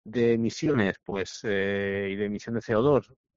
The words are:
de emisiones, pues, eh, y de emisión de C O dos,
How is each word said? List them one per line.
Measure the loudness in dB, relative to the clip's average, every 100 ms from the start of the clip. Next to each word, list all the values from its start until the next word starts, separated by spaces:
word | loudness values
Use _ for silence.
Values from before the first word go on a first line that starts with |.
| -6
de | 0 2
emisiones, | 4 0 0 0 2 2 0
pues, | -6 -6 -6 -6
eh, | -2 0 0 -2 -2 -2 -4
y | -4
de | -4
emisión | -4 -6 -6
de |
C | 0
O | 2
dos, | 4 4 0 _ _